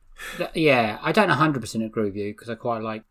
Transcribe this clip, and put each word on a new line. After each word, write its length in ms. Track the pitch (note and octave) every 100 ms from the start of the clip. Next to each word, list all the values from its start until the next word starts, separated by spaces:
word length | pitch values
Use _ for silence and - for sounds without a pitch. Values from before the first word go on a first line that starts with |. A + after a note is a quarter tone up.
| - - - -
Th-, 140 | E3
yeah, 440 | F#3 D3+ B2+ A2 G#2+
I 100 | D#3
don't 180 | G#3+ F#3+
a 40 |
hundred 260 | C3+ D#3 C3+
percent 240 | G#2 A2+
agree 200 | A2 A2+ G#2
with 100 | G2+
you, 180 | G2+
'cause 140 | G#2+ A#2+
I 60 | A2+
quite 260 | A#2+ A2+
like 220 | A2 A2 -